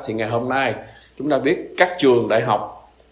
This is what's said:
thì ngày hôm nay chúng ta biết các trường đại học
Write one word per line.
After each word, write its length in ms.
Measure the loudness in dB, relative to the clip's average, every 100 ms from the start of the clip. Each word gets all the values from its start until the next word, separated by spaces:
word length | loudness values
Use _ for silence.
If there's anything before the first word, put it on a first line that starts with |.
thì 100 | -4
ngày 140 | -4 -2
hôm 200 | -2 -2
nay 260 | -2 -2 -4 -10 -20 -20 -8
chúng 120 | -2
ta 80 | 0
biết 360 | 2 0 -2 0
các 160 | 0 2
trường 300 | 4 4 4
đại 120 | 2
học 520 | 2 0 -2 -14 -20 _ _